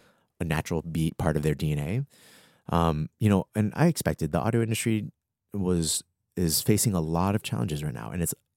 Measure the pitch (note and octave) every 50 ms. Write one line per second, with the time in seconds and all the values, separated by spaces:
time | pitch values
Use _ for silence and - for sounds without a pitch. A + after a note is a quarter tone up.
0 | _ _ _ _ _ _ _ _ F2 D#2+ D2+ D#2+ - - F2 D#2+ - E2 D#2 E2
1 | D#2 D#2+ - - - D#2 D2+ D2+ D2 D#2 D2 - D#2 D2+ D2+ C#2+ C#2+ D#2 G#2 C3
2 | C#3+ - _ - - - - - - _ _ _ _ - F2 E2+ E2+ E2 D2+ D2+
3 | D#2 - - _ G#2+ G#2 G2+ F#2+ - - _ G#2+ G#2+ G#2 - - D3+ F3 - -
4 | - - D2+ - E2 D2+ D#2 E2 - A2 A#2 A#2 A2+ A2 A2+ - - A#2 A2+ G#2+
5 | G#2 - - _ _ _ _ _ _ _ - G2+ F2+ F#2 F2+ E2+ E2 D2+ - -
6 | - _ _ _ _ _ _ - F2+ D#2+ D2+ - - - G#2+ G2+ - A#2 F#2+ E2+
7 | D#2+ D#2 E2 E2+ F#2 G2 G2+ G#2+ - - A2 A2 A#2 G#2+ D2 C#2+ D2+ D2 B1 -
8 | - - - F2+ E2+ - - - _ _ _